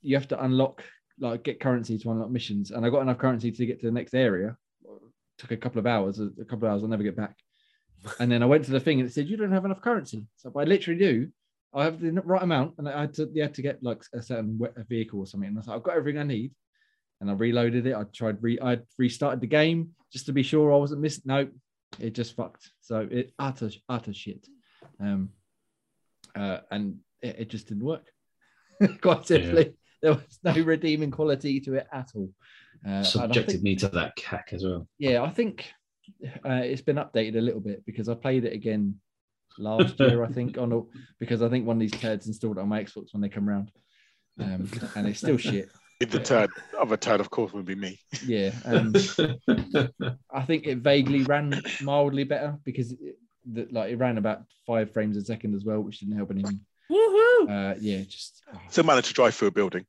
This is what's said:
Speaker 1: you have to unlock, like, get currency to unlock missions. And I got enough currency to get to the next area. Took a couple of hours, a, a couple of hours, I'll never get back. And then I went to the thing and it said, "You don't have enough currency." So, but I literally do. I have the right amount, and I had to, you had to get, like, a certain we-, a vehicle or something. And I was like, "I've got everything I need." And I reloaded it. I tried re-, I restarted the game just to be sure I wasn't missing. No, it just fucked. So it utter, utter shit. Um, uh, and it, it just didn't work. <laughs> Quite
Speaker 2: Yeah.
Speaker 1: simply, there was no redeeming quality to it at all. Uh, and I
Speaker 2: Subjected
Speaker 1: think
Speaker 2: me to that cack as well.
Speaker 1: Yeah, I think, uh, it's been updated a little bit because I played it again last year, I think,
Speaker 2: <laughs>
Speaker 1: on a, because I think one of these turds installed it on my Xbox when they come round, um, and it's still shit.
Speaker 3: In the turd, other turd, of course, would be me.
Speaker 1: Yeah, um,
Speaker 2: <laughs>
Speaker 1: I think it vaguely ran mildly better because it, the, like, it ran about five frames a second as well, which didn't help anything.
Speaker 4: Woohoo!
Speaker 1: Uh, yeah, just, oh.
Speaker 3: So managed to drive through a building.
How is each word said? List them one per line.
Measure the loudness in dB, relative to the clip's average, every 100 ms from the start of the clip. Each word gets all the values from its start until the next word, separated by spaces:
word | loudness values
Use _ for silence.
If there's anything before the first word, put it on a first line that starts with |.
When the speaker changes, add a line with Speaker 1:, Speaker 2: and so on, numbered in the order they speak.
Speaker 1:
you | 2 0
have | 2
to | -2
unlock, | 2 4 2 0 -20 -20 _ _
like, | -4 -4
get | -4 -2
currency | 0 0 0 -4
to | -2
unlock | -4 -2
missions. | -4 -4 -4 -4
And | -2
I | 2
got | 2
enough | 2 2
currency | 2 2 -2
to | -2 -4
get | -2
to | -2
the |
next | -2 -2 2
area. | 2 2 -2 -6 _ _ -20 -20 _ _ _ _
Took | -10
a | -6
couple | -4 -2
of | 0
hours, | 2 0 -2
a, | -8 -8
a | -10
couple | -4 0
of |
hours, | 0
I'll | -2
never | -2
get | -2 -4
back. | -8 -10 _ _ _ _ _ _ -16 -2
And | 2
then | 4
I | 6
went | 4 4
to |
the | 0
thing | 2 2
and | 2
it |
said, | -2 -4
"You | -4
don't | 0
have | 0 0
enough | -4
currency." | -2 -2 -4 -12 -14 _
So, | -10
but | -2
I |
literally | 2 2 2 2
do. | 4 4 0 _ _ _ _ 0
I |
have | 0 0
the | -2
right | -2 2 2
amount, | 4 2 0 -4
and | -8
I | -4
had | -4
to, | -4 -4
you | -2
had | -2
to | -2
get, | -6 -4
like, | -6 -6 -8 -14
a |
certain | -8 -6 -4 -4
we-, | -6 -6
a |
vehicle | -6 -4 -4 -6
or | -8
something. | -8 -6
And | -8
I |
was | -6
like, | -6
"I've |
got | -2 0
everything | 0 -4
I | -2
need." | -4 -6 _ _ _ _ _ _ _
And | -6
I |
reloaded | 0 2 2 2 0 -2
it. | -4
I | -6
tried | -6 -4 -2
re-, | -2 -2
I | 0 -2 -4 _
restarted | -2 0 -2 -2
the | 2
game | 4 4 2 -2 _ _
just | -14 -2
to |
be | 0
sure | 2 4 6
I | 6
wasn't | 4 0
missing. | -4 -4 -2
No, | 0 0 -6 _ _ _ -8
it | -8 -4
just | -6 -6
fucked. | -10 -12 -20 _
So | _ -4 -2
it | -4 -4 _
utter, | -6 -4 -8 -8 _
utter | -6 -6 -12
shit. | -12 -16 _ _ _ _ -20 _
Um, | -4 -2 -4 _ _ _ _ _ _ _ _ _ -16 -8
uh, | -6 -6 -8
and | -6 -6 -8 _ _
it, | -12 -10
it | -10
just | -10 -10
didn't | -6
work. | -4 -6 _ _ _ _ _ _ _ _
<laughs> | 4 6
Quite | 4 4 6
Speaker 2:
Yeah. | 4
Speaker 1:
simply, | 6 6 6 2 _ _
there | 4
was | 4 0 -4
no | 0
redeeming | 2 4 2 2 2 0
quality | -2 0 0 0 -2
to | -2 -4
it | -4
at | -10 -10 -8
all. | -10 -10 _ -20 _ _
Uh, | -6
and | -2
I |
Speaker 2:
Subjected | 0 0 0 0 0
Speaker 1:
think | -2
Speaker 2:
me | 0 0
to | 0
that | 0 -4 -6
cack | -8 -10 -8
as | -6
well. | -4 -6 -8 _
Speaker 1:
Yeah, | 0 2
I | 0
think, | -2 -2 -2 -16 -20 _ _ _ -14 -14 -10
uh, | -4 -2
it's | -2 -4
been | -2 -2
updated | 0 -2 0 0
a |
little | 0 0
bit | -4 -8 -10
because | -8 -4
I | -2
played | 0 0
it | 0
again | -4 -2 0 0 -4 _ _ _ _ _ -10
last | -4 4 2 4
year, | 4 4
I | 0
think, | -4 -6 -4
Speaker 2:
<laughs> |
Speaker 1:
on | -2
a, | -2 -4 -18 -20 _
because | -4 0
I | 2
think | 0 0
one | 0
of |
these | 0
turds | -2 -4 -4 -6
installed | -6 -4 -4
it |
on | -2
my | -4
Xbox | -6 -12 -12
when | -6
they | -4
come | -2 -2
round, | -2 -4 _ _ _ _ _ _ -8
um, | -6 -4 -6 -8 -10 -4
and | -4
it's | -2
still | 0 0
shit. | 2 -4 -4 _ _ _
Speaker 3:
In | -2
the | -2
turd, | 4 4 4 0 -12 -2
other | 0 0
turd, | 2 2
of | 2
course, | -2 -2
would | -4 -8
be | -6
me. | -8 -10 _ -10 -2
Speaker 1:
Yeah, | 0 0 -2 2
um, | 2 6 4
Speaker 2:
<laughs> | 2 2 0 0 0 0 2 0 0 -2 -6 -6 _
Speaker 1:
I | -6
think | -2 -2 0
it | 0
vaguely | 4 6 6 4
ran | 4 2 2 -4 -6 -6
mildly | 0 2 2 2
better | 0 -2 -2 -6
because | -8 -4 -4
it, | -6 -14 -16 _ _ -10
the, | -8 -4
like, | -4 -4
it | 0
ran | 0 2
about | -2 -2 -8 _ -2
five | -2 0
frames | -2 -2 -2
a |
second | -6 -6 -4 -4
as |
well, | -2 -4
which | -4 -8
didn't | -6 -6
help | -4
anything. | -4 -4 -6 -10 _ _
Speaker 4:
Woohoo! | 2 4 6 6 6 4
Speaker 1:
Uh, | 0 -2 -2
yeah, | -2 -2
just, | -4 -12 -16 _ _
oh. | -20 -4
Speaker 3:
So | 2
managed | 6 6 4
to |
drive | 4 4 6
through | 0
a |
building. | 2 0 -2